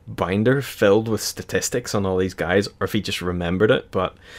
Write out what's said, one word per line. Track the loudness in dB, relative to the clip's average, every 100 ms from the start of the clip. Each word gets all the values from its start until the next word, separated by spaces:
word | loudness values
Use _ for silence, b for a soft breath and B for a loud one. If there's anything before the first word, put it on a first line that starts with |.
| -14
binder | -4 -2 2 2 2
filled | -2 2 4 4 4
with | -4
statistics | -4 -8 -4 -4 -2 -4 -2
on | -2
all | 0 0
these | 0
guys, | -2 0 2 0 -4
or |
if | -4
he | -2
just | -4 -4
remembered | -4 -2 -2 2 4
it, | 2 0
but | -4 -4 -6 B